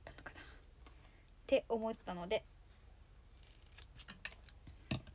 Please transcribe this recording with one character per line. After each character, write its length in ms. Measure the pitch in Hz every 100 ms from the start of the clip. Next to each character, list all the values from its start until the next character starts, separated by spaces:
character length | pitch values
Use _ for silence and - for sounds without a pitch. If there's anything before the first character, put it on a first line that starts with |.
た 80 | -
の 60 | -
か 120 | -
な 60 | -
っ 40 | - - - - - - - - - - -
て 180 | 262 -
思 240 | 226 220
っ 40 |
た 180 | 226 -
の 160 | 180 175
で、 160 | 220 - - - - - - - - - - - - - - - - - - - - - - - - - - -